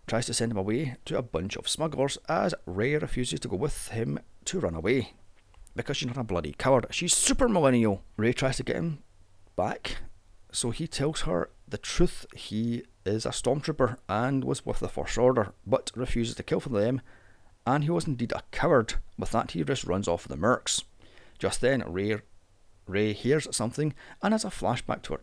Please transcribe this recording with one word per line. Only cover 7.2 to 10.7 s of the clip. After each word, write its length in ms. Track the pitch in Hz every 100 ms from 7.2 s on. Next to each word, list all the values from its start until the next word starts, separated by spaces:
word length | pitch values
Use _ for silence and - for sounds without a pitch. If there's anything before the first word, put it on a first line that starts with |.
| - 269 247
millennial. 540 | 190 143 123 110 98 - -
Rey 180 | 110
tries 240 | 123 131 127
to 60 |
get 120 | 123 -
him 240 | 165 147 - - - - - -
back, 420 | 98 - - - - - - - -
so 180 | - 123